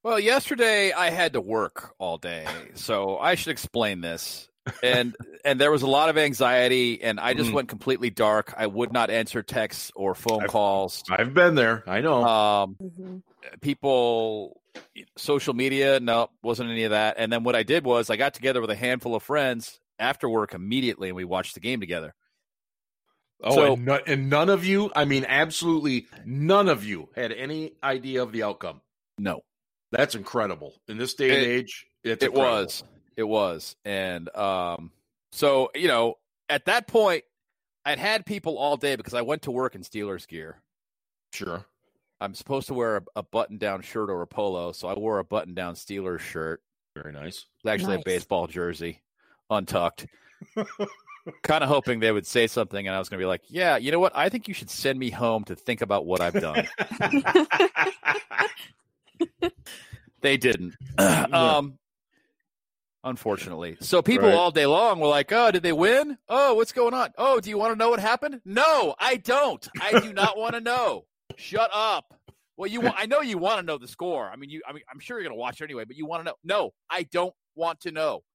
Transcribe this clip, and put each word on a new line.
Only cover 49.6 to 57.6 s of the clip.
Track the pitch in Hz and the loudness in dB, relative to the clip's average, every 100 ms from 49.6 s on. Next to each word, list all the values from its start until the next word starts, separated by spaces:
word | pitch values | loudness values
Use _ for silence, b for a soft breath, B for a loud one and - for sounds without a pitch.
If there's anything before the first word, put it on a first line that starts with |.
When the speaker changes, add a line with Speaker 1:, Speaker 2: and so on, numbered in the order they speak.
| 95 95 85 - - B B | 0 0 0 -4 -20 B B
Speaker 2:
<laughs> | B - - 202 - 202 - - - - - | B -12 -8 -8 -8 -10 -10 -20 -18 -18 -8
Speaker 1:
Kinda | - 156 139 | 0 0 4
hoping | 143 127 117 | 2 2 0
they | 113 | 2
would | 104 90 | 2 0
say | 123 113 | 2 2
something, | - 101 101 98 | 0 -4 -4 -4
and | 95 | -4
I | |
was | 95 | -6
gonna | 95 | -4
be | 92 | -2
like, | 90 _ | -2 _
"Yeah, | 160 175 131 | -2 2 2
you | 127 | 2
know | 165 | 2
what? | 185 - | 2 2
I | 175 | 0
think | 240 208 | -2 -8
you | |
should | - - | -12 -10
send | - 139 131 | -4 -2 -2
me | 127 | -4
home | - 120 113 104 | -2 0 0 -4
to | 87 | -8
think | - 117 | -6 -4
about | 104 101 82 | 0 0 0
what | 90 | 0
I've | 87 | 0
done." | - 82 78 - - | 0 -2 -2 -4 -6
Speaker 2:
<laughs> | - - 202 285 269 359 311 - | -8 -2 0 0 0 -2 -2 0